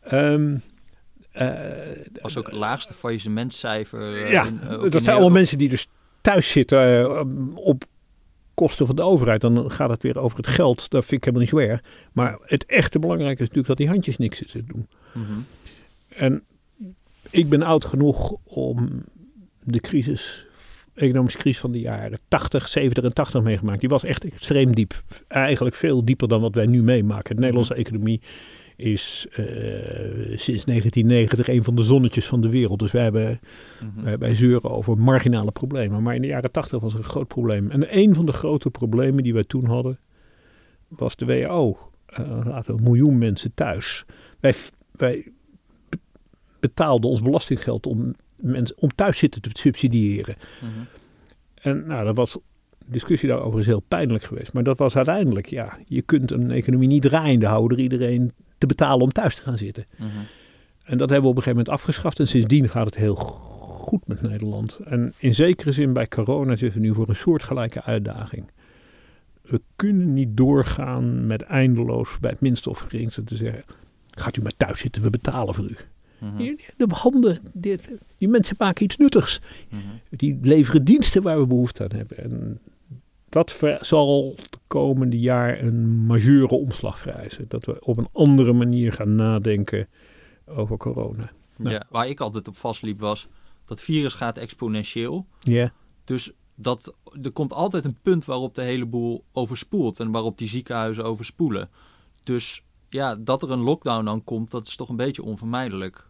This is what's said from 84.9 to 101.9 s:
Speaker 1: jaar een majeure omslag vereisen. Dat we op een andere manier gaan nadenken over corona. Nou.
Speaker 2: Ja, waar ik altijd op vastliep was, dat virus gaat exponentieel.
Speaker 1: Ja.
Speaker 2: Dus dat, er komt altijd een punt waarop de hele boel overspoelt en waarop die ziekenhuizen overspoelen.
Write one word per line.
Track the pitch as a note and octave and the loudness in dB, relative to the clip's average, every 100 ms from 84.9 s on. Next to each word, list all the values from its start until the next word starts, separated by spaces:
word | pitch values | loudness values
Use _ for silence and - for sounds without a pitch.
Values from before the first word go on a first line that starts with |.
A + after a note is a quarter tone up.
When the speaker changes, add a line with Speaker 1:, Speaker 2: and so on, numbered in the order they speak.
| C3+ B2+ A#2 | 2 0 2
Speaker 1:
jaar | A#2+ B2 A#2+ B2 | 2 2 0 -2
een | A#2 A#2 A2+ A2+ A2+ | -2 0 2 2 4
majeure | A#2+ A2 C#3 C3 | 4 8 6 6
omslag | C3 C#3 - - - | 2 0 -4 -8 -8
vereisen. | - - - - A#2 | -10 -12 -14 -14 -10
Dat | A2 | -8
we | - - | -8 -6
op | - A#2 | -2 -2
een | - | -2
andere | - D3 C#3 B2 | 4 6 8 6
manier | A#2+ A#2+ B2 A#2 | 4 4 2 0
gaan | - G#2 | 0 0
nadenken | G#2+ A2 A2 G#2+ G#2 G2+ G2 G2 _ _ _ _ _ - | 2 2 2 0 0 -2 -4 -6 _ _ _ _ _ -14
over | D3 G#2+ G#2+ | -8 -6 -4
corona. | B2 A#2+ A2 A2 A2+ _ _ - | -6 -6 -6 -8 -12 _ _ -10
Nou. | C3 | -6
Speaker 2:
Ja, | G#2+ - | -6 -6
waar | A#2 B2 | -6 -6
ik | C#3 | -6
altijd | A2+ G#2+ G2 | -8 -8 -12
op | F#2+ | -12
vastliep | A#2+ G#2+ A2 G2+ | -10 -8 -10 -6
was, | G#2 G#2 - - - - | -6 -6 -10 -20 -20 -20
dat | - A#2 | -16 -14
virus | - D#3 C#3 | -4 -2 -2
gaat | - A#2+ A2+ | -4 -8 -8
exponentieel. | A2+ - A#2+ G#2+ G#2 A#2 A#2 E3 F#3 _ | -14 -8 -6 -6 -6 -8 -6 -8 -10 _
Speaker 1:
Ja. | - A#2+ A#2+ _ _ _ | 0 0 0 _ _ _
Speaker 2:
Dus | - B2+ - _ _ | -8 -8 -8 _ _
dat, | - A2 B2 - - - D3 | -10 -6 -6 -10 -20 -20 -12
er | C3 | -12
komt | - C#3+ | -6 -8
altijd | - F#3+ F#3 | -4 -4 -2
een | C#3 - | -6 -4
punt | - F3 | 0 0
waarop | D3 C3 C3 | 0 -6 -6
de | B2 | -6
hele | B2 B2+ A#2+ | -6 -4 -4
boel | A#2+ A#2+ A#2 _ | -4 -4 -6 _
overspoelt | - A#2 B2 - G#3 B2 - | -8 -6 -8 -6 -2 -2 -4
en | A2+ | -6
waarop | A2+ A2+ G2 | -4 -4 -6
die | A2+ | -8
ziekenhuizen | A#2+ C3 A#2+ A2+ A2 | -8 -8 -6 -4 -6
overspoelen. | A2 A2 A2+ _ D#3+ G2 F#2+ _ _ | -6 -8 -10 _ -2 -2 -8 _ _